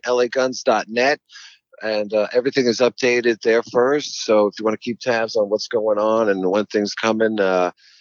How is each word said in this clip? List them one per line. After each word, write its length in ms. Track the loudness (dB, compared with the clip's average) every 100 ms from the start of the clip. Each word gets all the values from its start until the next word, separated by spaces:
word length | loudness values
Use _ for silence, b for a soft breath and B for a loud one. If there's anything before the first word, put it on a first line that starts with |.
L 160 | 0 0
A 80 | 0
guns 340 | 0 -2 -2
dot 240 | 0 0 0
net, 320 | 0 0 -2 _ B B B _ -10
and, 320 | -4 -4 -2
uh, 140 | -2 0
everything 340 | 0 0 0 0
is 120 | 2
updated 600 | 0 0 0 2 0 0
there 200 | 2 0
first. 600 | 0 0 0 0 -4 -8
So 220 | 2 2 2
if 80 | 0
you 60 |
wanna 140 | -4 -4
keep 200 | -8 -6
tabs 380 | -2 -2 -2 -2
on 140 | 0
what's 180 | -2 -2
going 300 | -2 0 0
on 320 | 2 2 2
and 200 | 0 0
when 140 | 0 0
things 280 | -2 -2
coming, 440 | -2 -2 0 0 2
uh, 340 | 2 2 0 -4 b b